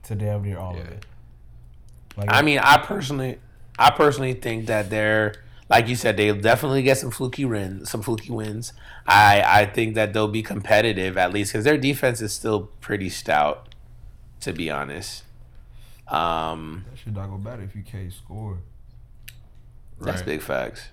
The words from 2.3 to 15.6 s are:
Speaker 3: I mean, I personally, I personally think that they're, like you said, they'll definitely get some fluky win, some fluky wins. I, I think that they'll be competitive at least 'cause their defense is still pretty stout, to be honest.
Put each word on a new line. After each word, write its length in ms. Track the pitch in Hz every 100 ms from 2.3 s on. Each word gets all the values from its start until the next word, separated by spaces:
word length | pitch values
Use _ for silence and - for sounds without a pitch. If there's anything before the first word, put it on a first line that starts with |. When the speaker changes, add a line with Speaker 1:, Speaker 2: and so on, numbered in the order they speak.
Speaker 3:
I 100 | 123
mean, 180 | 151 139
I 180 | 135 147
personally, 640 | - 202 135 143 127 - - - - -
I 120 | 139
personally 420 | - 151 135 131
think 340 | 127 120 113 113
that 220 | 107 98
they're, 440 | 110 107 107 107 - - - -
like 180 | 117 113
you 60 | 123
said, 200 | 120 104
they'll 220 | 107 101
definitely 420 | 107 120 147 135
get 160 | 131 131
some 140 | 120
fluky 320 | - 131 135 135
win, 400 | 107 95 98 -
some 160 | 113
fluky 300 | 107 113 -
wins. 420 | 113 107 107 117 - - - -
I, 380 | 101 104 101 -
I 200 | 101 101
think 300 | - 113 110
that 180 | 104
they'll 140 | 107 107
be 120 | 110
competitive 760 | 107 101 - 104 117 95 95 92
at 160 | 90
least 180 | 101 98
'cause 100 | 110 123
their 120 | 151
defense 440 | 135 135 131 117
is 100 | 107
still 360 | - 113 107 101 -
pretty 300 | - 101 92
stout, 640 | - - 76 73 73 - - - - - - - -
to 120 | -
be 160 | 87 80
honest. 520 | 71 69 76 98 - - - - -